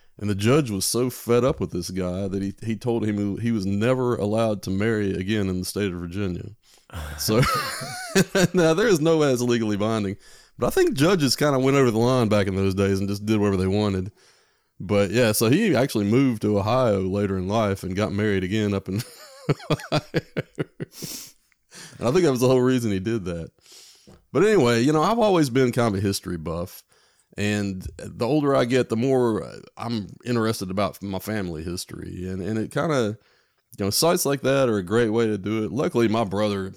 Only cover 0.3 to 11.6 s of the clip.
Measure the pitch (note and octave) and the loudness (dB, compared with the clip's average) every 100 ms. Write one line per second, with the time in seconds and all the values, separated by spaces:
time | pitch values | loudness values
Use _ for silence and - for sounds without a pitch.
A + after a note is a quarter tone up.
0.3 | G2 G#2+ C#3+ C3+ G2+ - A#2 B2+ A#2+ - | 0 4 4 2 -2 -2 0 -2 -4 0
1.3 | A#2+ B2 D3+ - F2+ E2+ F#2 F2+ F2+ G2 | 2 2 0 -4 -4 -6 -4 -4 -4 -4
2.3 | G2 G2 - G#2+ G#2+ B2 A#2 A2 G#2 G#2 | -4 -4 -6 -6 -4 -2 -2 -2 -2 -2
3.3 | G2 A#2 A2+ F#2+ G2+ A#2 B2+ B2 A#2+ G#2 | -2 -2 -2 -2 0 0 0 0 0 0
4.3 | G#2+ A2+ G#2 - F#2+ G#2+ A2 G2+ F2+ F#2 | 0 0 -2 -4 -2 0 0 0 -2 -2
5.3 | G#2+ G2 F#2 F2+ - G2+ F2 F2 F2+ G2 | -2 0 -2 -4 -4 -4 -4 -8 -6 -6
6.3 | F2 - - _ _ _ F2 D2+ D2+ - | -6 -10 -16 _ _ _ -14 -12 -6 0
7.3 | A2 C#3 C6+ - - - F#5+ F5+ D#5+ F#3 | 2 2 0 -4 -8 -10 -10 -4 0 0
8.3 | G3 F3 F3+ D#3+ D#3+ A#3 F3 D#3 D#3+ D3 | 2 2 4 4 4 2 2 4 4 4
9.3 | B2+ B2 A#2+ A2+ G2+ G#2+ A2+ G2+ F#2+ - | 2 2 0 0 0 0 0 -2 -6 -12
10.3 | - _ - A#2+ F#4+ F4+ F#3+ D3+ G3 C#3 | -20 _ -4 -2 2 2 2 2 4 2
11.3 | - D3 C#3 | 2 0 2